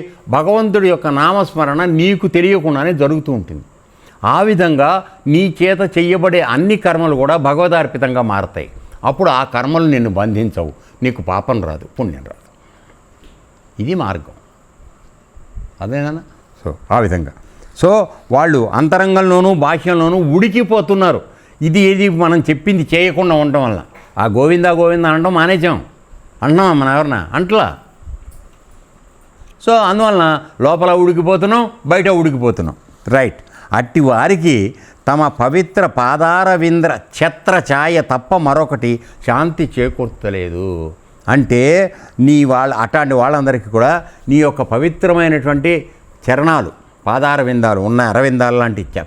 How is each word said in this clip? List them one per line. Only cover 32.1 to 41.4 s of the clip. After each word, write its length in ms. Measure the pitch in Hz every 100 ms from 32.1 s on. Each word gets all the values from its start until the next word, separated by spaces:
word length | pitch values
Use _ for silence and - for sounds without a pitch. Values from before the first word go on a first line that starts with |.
| 175 160 131 120 101 80 - - - -
రైట్. 340 | 135 120 - - - -
అట్టి 260 | 107 120 165
వారికి 560 | 135 113 170 190 165 120 98 - - - -
తమ 200 | 147 147
పవిత్ర 560 | - 127 175 170 202
పాదారవింద్ర 1080 | 180 - 123 147 165 180 190 180 165 170 160 113 - -
ఛత్ర 360 | 160 - - 185 -
ఛాయ 280 | 139 160 170
తప్ప 340 | - 127 -
మరొకటి 560 | 185 143 147 151 135 120 120 - - -
శాంతి 380 | 123 165 156 151 127
చేకూర్చలేదు. 880 | 127 131 120 - 104 95 90 87 95 87 80 - _ - -
అంటే 340 | 135